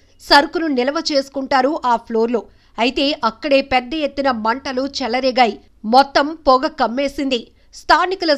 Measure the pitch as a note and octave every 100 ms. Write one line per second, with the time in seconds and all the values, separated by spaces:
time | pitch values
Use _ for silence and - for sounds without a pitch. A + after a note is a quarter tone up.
0 | _ _ - C#4+ - F4 D#4+ B3+ B3+ C#4+
1 | - C#4+ C4+ C#4 C4+ C4+ B3+ D#4 B3+ A#3
2 | - A3+ A#3 A#3 - _ _ - B3 C4+
3 | C#4 D4+ A3+ - D4+ C4+ C#4 B3+ B3 D#4+
4 | C#4+ C#4+ C#4 A#3 A3 B3+ C#4 B3+ C#4 C#4
5 | B3 B3+ C4 B3 A#3+ - - _ G#3+ B3
6 | C#4 D#4 C#4+ D#4+ C#4+ C4 D4 D#4 A3+ B3
7 | C#4 C#4 C#4 A#3+ - _ _ - - D#4+
8 | F4+ F#4+ E4+